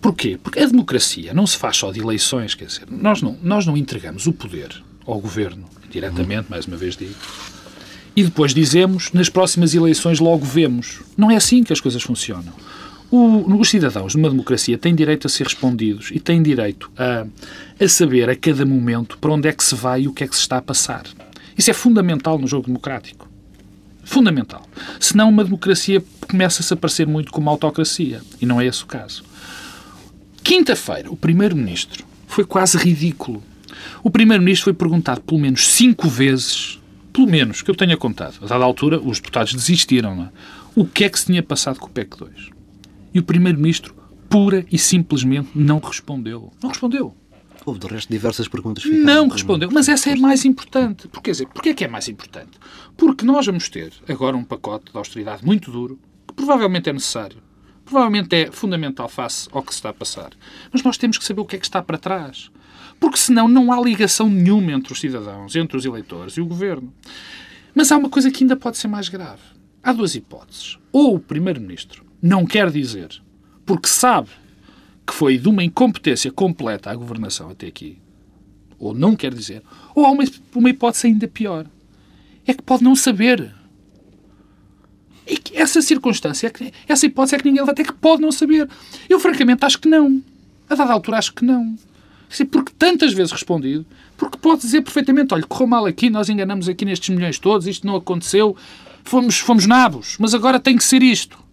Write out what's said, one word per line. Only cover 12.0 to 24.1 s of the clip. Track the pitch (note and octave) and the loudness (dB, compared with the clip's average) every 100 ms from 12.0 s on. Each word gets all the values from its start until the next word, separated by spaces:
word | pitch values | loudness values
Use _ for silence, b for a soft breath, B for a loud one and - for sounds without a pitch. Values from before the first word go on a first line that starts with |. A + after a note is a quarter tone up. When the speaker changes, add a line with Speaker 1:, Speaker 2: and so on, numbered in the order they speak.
Speaker 1:
funcionam. | - A#2+ - F#2+ E2+ D#2 B B B B B | -6 -6 -6 -10 -12 -18 B B B B B
O, | B3 A#3 A3 F3+ G3+ | 4 6 6 4 4
os | A3+ | 4
cidadãos | G#3+ D3 G#2+ F#2+ | 2 0 -2 -4
de | C#3+ | 0
uma | D#3 | 2
democracia | C3 A#2 B2 - A#2+ | 2 0 -2 0 0
têm | F3 | 2
direito | E3 D#3 D3+ C#3 | 2 2 0 -2
a | |
ser | - | -4
respondidos | C3+ - C3 A#2+ A2 G#2 - | -4 -2 -2 0 -2 -4 -6
e | - | -8
têm | - E3+ | 0 2
direito | D#3 C3+ G#2+ G2 - - | 2 2 -2 -6 -14 -6
a, | B2+ A#2+ A2 - B B B B | -4 -4 -8 -14 B B B B
a | G3 | 2
saber | - E3 B2+ A#2 | 4 4 4 2
a | |
cada | B2+ - C#3+ C#3 | 2 0 2 2
momento | C3+ A#2+ A#2 A#2 - | 2 0 -2 -4 -4
para | D#3 | -2
onde | D3+ D3 | 0 0
é | |
que | D3+ | 0
se | - C3 | -2 -2
vai | B2 B2+ | -2 0
e | C#3 | -2
o | |
que | C3+ | -4
é | C#3 | -6
que | |
se | - | -4
está | - C3 | -2 -4
a | |
passar. | B2 B2+ - A#2+ - - - B B - | -4 -4 -4 -6 -12 -20 -20 B B 0
Isso | G3+ | 0
é | |
fundamental | A3+ B3 A3+ F3+ D#3 D#3+ D#3+ | 2 4 4 2 0 -2 -2
no | C3 | -2
jogo | C#3+ B2+ | -4 -4
democrático. | B2 - B2+ - - - - - - - - - - | -6 -6 -12 -14 -20 -20 -20 -20 -20 -20 -20 -20 -20
Fundamental. | - | -2